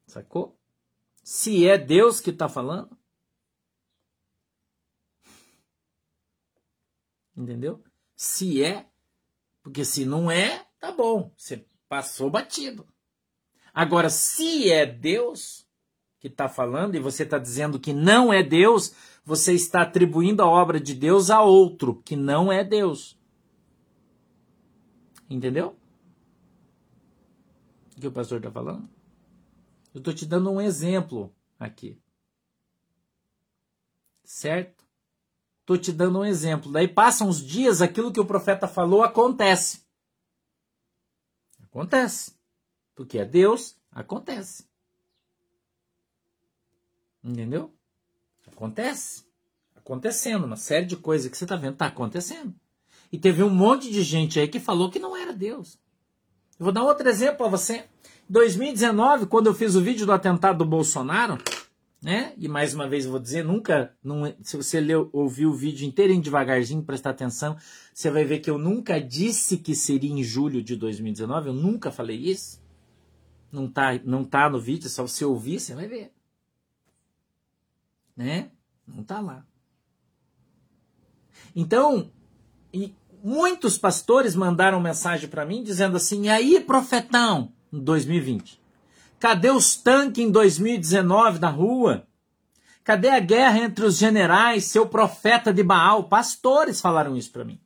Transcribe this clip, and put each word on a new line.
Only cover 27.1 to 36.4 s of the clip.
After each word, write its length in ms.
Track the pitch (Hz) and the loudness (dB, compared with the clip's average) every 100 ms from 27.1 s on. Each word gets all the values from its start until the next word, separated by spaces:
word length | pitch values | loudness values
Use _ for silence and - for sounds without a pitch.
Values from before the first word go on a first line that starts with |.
| _ _ _ _ _ _ _ _ - | _ _ _ _ _ _ _ _ -14
O 40 | |
que 60 | 135 | -12
o 60 | |
pastor 280 | 123 117 120 | -10 -8 -8
tá 100 | 113 | -10
falando? 380 | 113 127 208 - _ _ _ _ _ _ _ _ _ _ | -12 -12 -12 -16 _ _ _ _ _ _ _ _ _ _
Eu 80 | 131 | -12
tô 100 | 131 | -10
te 140 | 156 156 | -10 -6
dando 240 | 175 190 | -4 -2
um 100 | 196 | -2
exemplo 720 | 208 151 165 185 175 120 98 _ _ _ | -4 -4 -4 -4 -4 -10 -12 _ _ _
aqui. 400 | 110 _ 104 101 _ _ _ _ _ _ _ _ _ _ _ _ _ _ _ _ _ _ _ _ _ _ | -16 _ -20 -20 _ _ _ _ _ _ _ _ _ _ _ _ _ _ _ _ _ _ _ _ _ _
Certo? 600 | _ - 147 170 180 _ _ _ _ _ _ _ _ _ | _ -12 -6 -6 -8 _ _ _ _ _ _ _ _ _
Tô 120 | - 180 | -2 -2
te 160 | 180 | -2
dando 280 | 160 180 185 | -2 -2 0
um 40 | |
exemplo. 480 | 208 180 | -2 -2